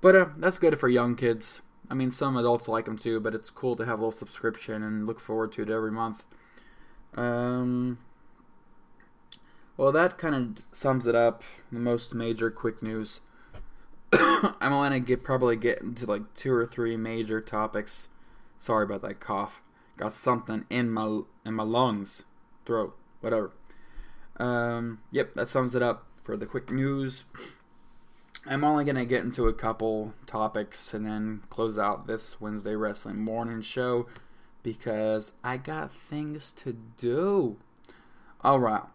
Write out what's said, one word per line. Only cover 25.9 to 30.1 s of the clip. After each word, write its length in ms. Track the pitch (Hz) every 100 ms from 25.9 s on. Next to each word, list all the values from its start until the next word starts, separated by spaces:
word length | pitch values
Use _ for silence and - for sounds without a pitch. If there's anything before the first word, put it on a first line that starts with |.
| - - -
for 140 | - 110
the 100 | 107
quick 240 | 135 -
news. 540 | 127 135 139 135 127 - - - - _ - - - - - - - -
I'm 140 | 135
only 220 | 151 151
gonna 200 | 143 135
get 200 | 120 127
into 240 | - 123 117
a 40 |
couple 640 | 113 113 113 110 110 107